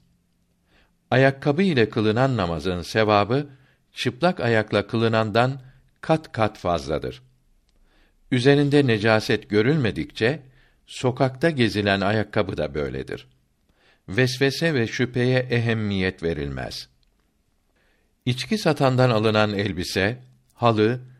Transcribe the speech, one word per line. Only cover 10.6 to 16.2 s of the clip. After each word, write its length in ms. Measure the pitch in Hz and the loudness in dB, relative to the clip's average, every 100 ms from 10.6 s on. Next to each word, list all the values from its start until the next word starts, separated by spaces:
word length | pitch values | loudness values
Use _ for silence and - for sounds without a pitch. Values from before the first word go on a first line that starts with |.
| _ _ - | _ _ -20
sokakta 600 | - 127 127 131 127 165 | -4 -2 0 -2 0 0
gezilen 520 | 143 110 104 101 98 | 2 0 2 0 2
ayakkabı 560 | 98 110 101 110 95 85 | 2 0 0 -2 -2 -4
da 160 | 76 | -4
böyledir. 540 | 73 67 65 65 - - _ _ _ _ _ _ _ - | -4 -4 -6 -8 -12 -14 _ _ _ _ _ _ _ -4
Vesvese 640 | 98 127 127 139 135 165 | 0 0 2 -2 0 0
ve 140 | 135 113 | 0 -2
şüpheye 520 | - 123 123 123 127 | -2 -2 0 0 0
ehemmiyet 840 | 127 120 117 113 104 98 92 - | 0 -2 0 -2 -2 -2 -2 -2